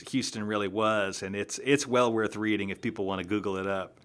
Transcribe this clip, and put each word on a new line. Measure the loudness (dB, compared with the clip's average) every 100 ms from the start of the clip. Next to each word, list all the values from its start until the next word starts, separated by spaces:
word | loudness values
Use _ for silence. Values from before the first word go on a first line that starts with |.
| -2
Houston | -2 -2 -4 -2
really | 0 0
was. | 2 2 2 0 -2
And | -4 -4
it's, | -4 -4
it's | 2 2 4
well | 4 4
worth | 4 0 0
reading | 0 0 0
if | -4
people | -4 -2 -2
wanna | -2
Google | 0 0 0 -2
it | 0
up. | -2 -4 -10